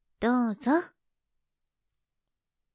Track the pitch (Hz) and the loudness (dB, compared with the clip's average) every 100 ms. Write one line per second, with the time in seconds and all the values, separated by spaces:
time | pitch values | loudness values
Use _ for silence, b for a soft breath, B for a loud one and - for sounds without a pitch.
0 | _ - 226 247 233 196 240 320 - _ | _ -4 0 0 -2 -2 0 0 0 _
1 | _ _ _ _ _ _ _ _ _ _ | _ _ _ _ _ _ _ _ _ _
2 | _ _ _ _ _ _ _ | _ _ _ _ _ _ _